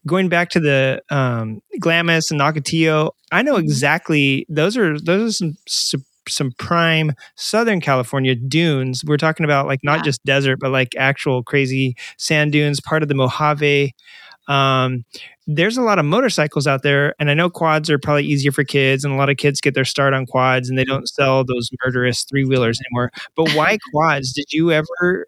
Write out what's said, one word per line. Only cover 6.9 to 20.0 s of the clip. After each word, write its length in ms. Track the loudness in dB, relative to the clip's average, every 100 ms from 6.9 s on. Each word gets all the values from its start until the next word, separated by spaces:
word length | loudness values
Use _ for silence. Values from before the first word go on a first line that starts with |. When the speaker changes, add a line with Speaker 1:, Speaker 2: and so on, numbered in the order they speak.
| 2 0 -4 -12 -12
Speaker 1:
Southern 440 | -2 0 2 0
California 540 | 2 0 0 -2 0
dunes. 720 | 0 0 0 2 0 -2 -6 0
We're 100 | 2
talking 280 | 2 0
about, 220 | 2 2 2
like, 140 | -2
not 140 | 0 0
Speaker 2:
Yeah. 40 |
Speaker 1:
just 200 | 0 -4
desert, 340 | 0 0 2 0
but, 100 | 0
like, 240 | 0 -2 0
actual 440 | -2 0 -2 -2
crazy 520 | 0 0 0 0 -2 -4 -14 -12
sand 340 | -2 0 2
dunes, 260 | 2 0 -2
part 220 | -2 -2
of 60 | 0
the 60 |
Mojave. 800 | 0 0 0 -2 0 2 2 0 -4 -20 -20 -20 -20 -4
Um, 560 | 0 2 2 0 -4 -8 -20 -20 _ -4
there's 280 | 0 0 0
a 60 |
lot 160 | 2 2
of 40 |
motorcycles 640 | 2 2 2 0 -2 0 0
out 140 | 0
there, 320 | 2 2 0 0
and 100 | 0
I 40 |
know 160 | 2 0
quads 400 | 0 0 0 2
are 80 | 0
probably 260 | 2 0 0
easier 240 | 0 0
for 120 | -2
kids, 400 | 0 2 2 0
and 80 | -2
a 20 | 0
lot 120 | 0
of 80 | 2
kids 240 | 0 0
get 140 | -2
their 100 | 0
start 300 | -2 0